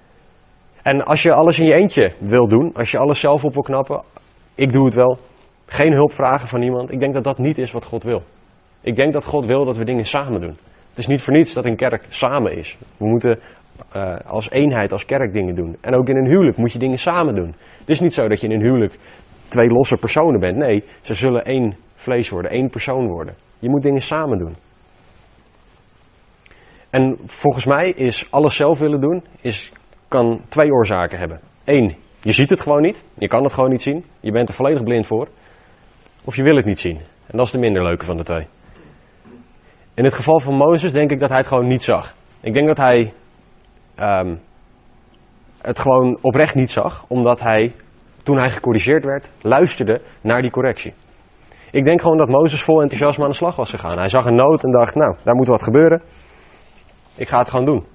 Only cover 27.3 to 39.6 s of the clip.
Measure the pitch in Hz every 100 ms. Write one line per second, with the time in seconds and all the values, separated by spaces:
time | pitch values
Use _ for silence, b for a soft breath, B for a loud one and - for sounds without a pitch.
27.3 | - 147 127 127 139 185 180 131 110 -
28.3 | 135 151 - 147 156 151 147 139 180 -
29.3 | - 127 101 - - _ _ - 135 117
30.3 | 113 - 151 151 135 107 95 87 90 87
31.3 | 80 _ _ - 143 107 82 _ _ 107
32.3 | 110 143 185 - 147 160 220 - - 101
33.3 | 113 139 - 131 127 - 151 - _ 107
34.3 | 107 120 - 131 151 113 113 104 110 147
35.3 | _ b b b b b b b _ -
36.3 | 110 135 147 110 95 90 80 78 _ -
37.3 | 110 127 131 120 95 87 85 85 85 82
38.3 | 85 78 _ b b b b b b -
39.3 | - - _